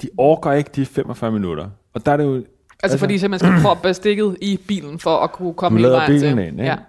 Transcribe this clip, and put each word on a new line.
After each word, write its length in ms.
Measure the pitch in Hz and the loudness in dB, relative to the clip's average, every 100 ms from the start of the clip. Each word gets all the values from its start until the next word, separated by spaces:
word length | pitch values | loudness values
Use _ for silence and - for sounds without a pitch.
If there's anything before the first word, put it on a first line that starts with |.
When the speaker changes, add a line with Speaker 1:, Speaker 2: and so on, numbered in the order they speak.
Speaker 1:
De 80 | - - | -10 2
orker 340 | 139 160 151 | 2 4 2
ikke 180 | 143 147 - | -2 -2 -6
de 100 | 135 | -4
femogfyrre 460 | - 135 120 117 | -4 -6 -6 -4
minutter. 380 | 107 92 76 92 - _ | -2 -4 -6 -10 -16 _
Og 120 | 113 147 | -4 0
der 60 | |
er 60 | 147 | 0
det 60 | |
jo 120 | 147 131 | 0 -2
Speaker 2:
Altså, 120 | - _ _ - | -8 _ _ -6
Speaker 1:
altså 140 | 196 135 | -2 0
Speaker 2:
fordi 200 | - 202 | 0 0
simpelthen 340 | 196 185 175 | 0 2 4
skal 100 | 180 | 4
proppe 300 | 196 175 185 | 4 2 0
stikket 440 | 185 214 208 208 180 | 0 -2 0 -2 -2
i 180 | 202 190 - | -4 -4 -4
bilen 320 | 196 147 165 | -6 -6 -6
for 180 | 170 160 | -2 0
at 140 | 156 | 0
kunne 220 | - 180 | -4 -8
komme 220 | 165 180 110 | -2 0 4
Speaker 1:
Du 20 | |
Speaker 2:
hele 100 | 123 | 4
Speaker 1:
lader 100 | 127 | 4
Speaker 2:
vejen 120 | 143 | 4
Speaker 1:
bilen 260 | 143 143 123 | 2 2 0
Speaker 2:
til. 100 | 85 | -2
Speaker 1:
ind, 120 | 71 | -4
ikke? 40 | |
Speaker 2:
Ja. 140 | 135 151 | -4 -4